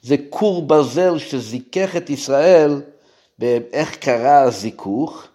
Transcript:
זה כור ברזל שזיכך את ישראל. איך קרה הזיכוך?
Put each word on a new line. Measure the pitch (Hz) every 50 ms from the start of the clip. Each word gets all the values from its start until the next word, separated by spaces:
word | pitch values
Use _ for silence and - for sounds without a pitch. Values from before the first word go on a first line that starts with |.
| _
זה | 120 143 147 - -
כור | - - 208 214 190 175 160
ברזל | 139 156 151 143 123 113 156 185 185 170 156
שזיכך | - - - 131 113 107 117 123 - _ - 185 190 185 180
את | 175 175 -
ישראל. | 143 127 - - 135 139 151 180 185 165 151 147 147 139 143 - _ _ _ _ _ _ _ _ _ _ 117 120 120 117 117 120 -
איך | 139 151 - -
קרה | - - 139 123 117 117 135 143 143 135
הזיכוך? | 123 117 98 98 113 - - - 95 98 117 151 151 - - - - _